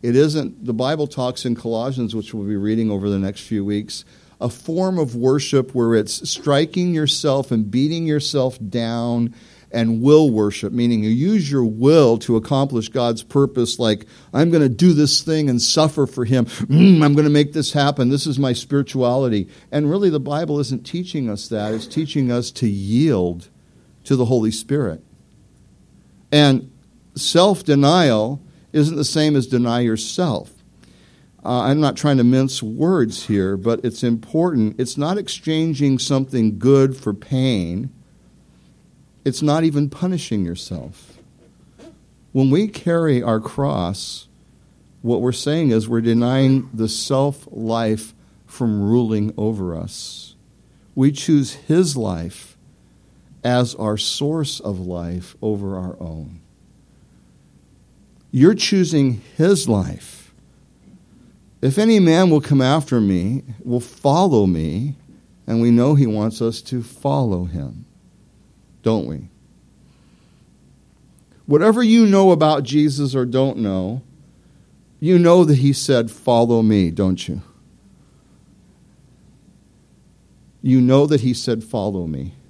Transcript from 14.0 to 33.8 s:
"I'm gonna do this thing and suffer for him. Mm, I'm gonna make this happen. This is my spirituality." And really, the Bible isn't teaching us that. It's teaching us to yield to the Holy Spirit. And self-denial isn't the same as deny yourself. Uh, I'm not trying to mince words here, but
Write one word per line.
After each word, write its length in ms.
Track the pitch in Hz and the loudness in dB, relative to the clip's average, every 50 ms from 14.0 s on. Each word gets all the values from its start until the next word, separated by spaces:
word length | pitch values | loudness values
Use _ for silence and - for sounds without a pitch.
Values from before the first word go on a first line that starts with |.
| - - - - - - - | -4 -18 -20 -20 -20 -6 0
"I'm 160 | 123 156 170 | 0 2 4
gonna 180 | 170 165 147 135 | 4 4 2 2
do 240 | 120 - 170 185 165 | 2 4 4 4 6
this 300 | 147 151 139 - - - | 6 4 2 2 -2 -2
thing 260 | - 160 156 151 139 | -2 -2 0 0 0
and 140 | 123 120 117 | 0 0 0
suffer 440 | - - 156 156 156 151 - 139 | 0 2 2 2 0 2 -2 -2
for 200 | - - - 123 | -2 -2 -6 -2
him. 180 | 104 131 127 117 | 0 2 0 0
Mm, 580 | - - - - - 139 156 175 196 185 160 147 | 0 -4 -10 -4 2 4 6 8 8 8 8 6
I'm 120 | 143 143 | 4 4
gonna 160 | 147 151 151 | 4 4 4
make 240 | 147 147 151 147 147 | 4 2 2 2 -2
this 180 | 160 139 - - | -4 -6 -2 0
happen. 380 | 147 143 143 143 143 127 120 | 0 0 0 0 0 0 0
This 160 | 135 143 - | 0 0 -2
is 120 | 160 139 131 | -4 -2 -2
my 140 | 139 131 123 | 0 0 -2
spirituality." 960 | - - - 147 143 139 - - 131 127 120 123 131 139 127 113 104 90 - - - _ _ | -4 -4 -2 -2 -2 -2 -2 -2 -2 0 0 2 0 0 0 0 -2 -2 -4 -12 -20 _ _
And 180 | - 143 151 147 | -4 -2 -2 0
really, 220 | 160 196 202 185 | 0 0 0 0
the 100 | 156 151 | 0 0
Bible 400 | 131 143 143 151 170 156 147 147 | -4 -4 -4 -4 -4 -4 -2 -4
isn't 240 | 143 113 131 117 - | -2 -4 -6 -8 -8
teaching 460 | - - 170 180 180 - 160 131 113 | -8 -8 -8 -8 -8 -8 -6 -6 -6
us 180 | 101 101 - - | -6 -8 -8 -8
that. 240 | 117 107 104 107 110 | -6 -6 -4 -4 -6
It's 140 | 110 110 | -8 -8
teaching 440 | - - 151 160 143 - 151 135 123 | -6 -6 -6 -6 -4 -2 -2 0 0
us 200 | 120 120 120 - | 0 -2 -4 -6
to 180 | - - 127 113 | -6 -4 -2 -2
yield 800 | 101 98 98 101 110 123 151 160 131 98 90 87 87 87 87 - _ _ _ _ _ _ _ _ _ _ _ | -2 -2 -4 -2 0 2 2 2 2 0 0 -2 -4 -8 -14 -20 _ _ _ _ _ _ _ _ _ _ _
to 100 | - 139 | -2 0
the 100 | 127 127 | 0 2
Holy 240 | 117 131 120 110 110 | 2 2 2 0 0
Spirit. 500 | 110 - - - 139 147 135 98 80 80 _ _ _ _ _ _ _ _ _ _ _ _ _ _ _ _ _ _ _ _ _ _ _ _ _ _ | -2 -4 -6 -6 -4 -4 -2 -4 -6 -8 _ _ _ _ _ _ _ _ _ _ _ _ _ _ _ _ _ _ _ _ _ _ _ _ _ _
And 380 | - 147 147 143 135 123 131 - - _ _ _ _ _ _ _ _ | 2 4 4 4 4 2 -2 -8 -20 _ _ _ _ _ _ _ _
self-denial 1300 | 143 - - - 170 180 208 196 - - - 147 139 143 147 165 185 175 143 117 107 107 117 139 143 - - _ _ _ _ - | -8 -8 0 2 4 4 4 2 0 0 0 2 4 4 4 4 4 4 2 2 2 0 -2 -6 -10 -12 -20 _ _ _ _ 0
isn't 220 | 151 147 151 165 | 0 0 0 0
the 80 | 143 151 | -4 -4
same 320 | - - 160 151 151 151 | -4 -2 0 0 2 2
as 100 | 139 120 | 0 0
deny 340 | 127 127 123 123 120 117 120 | 0 -2 -2 0 0 0 0
yourself. 800 | 123 117 110 110 - - - - 185 165 113 82 - - - _ _ _ _ _ - _ _ _ _ _ _ _ _ _ _ _ - | 0 0 -2 -2 -6 -8 -4 -4 -2 -2 -2 -4 -6 -10 -20 _ _ _ _ _ -20 _ _ _ _ _ _ _ _ _ _ _ -8
Uh, 180 | - 123 123 107 | -4 -4 -2 0
I'm 180 | 120 139 151 | 0 0 2
not 160 | 151 139 - | 0 0 -2
trying 220 | - - 147 139 135 | -2 -2 0 2 4
to 60 | 120 | 4
mince 380 | 120 127 131 135 131 131 - 120 | 4 4 2 0 0 -4 -8 -10
words 640 | 107 110 - 147 170 190 170 123 113 98 - - | -10 -6 -2 -2 0 2 0 0 -2 -2 -10 -6
here, 300 | - 107 101 95 95 98 | -2 -2 0 0 0 -2
but 280 | 95 92 117 117 113 | -4 -2 -4 -4 -2